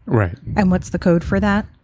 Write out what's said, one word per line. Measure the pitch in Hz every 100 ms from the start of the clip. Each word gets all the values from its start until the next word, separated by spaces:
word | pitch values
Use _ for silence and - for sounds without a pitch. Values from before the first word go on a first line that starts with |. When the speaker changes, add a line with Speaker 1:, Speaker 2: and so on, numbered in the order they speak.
| -
Speaker 1:
Right. | 123 95 - - -
Speaker 2:
And | 190
what's | 180 -
the | 175
code | 190 170
for | - 196
that? | 202 202 - -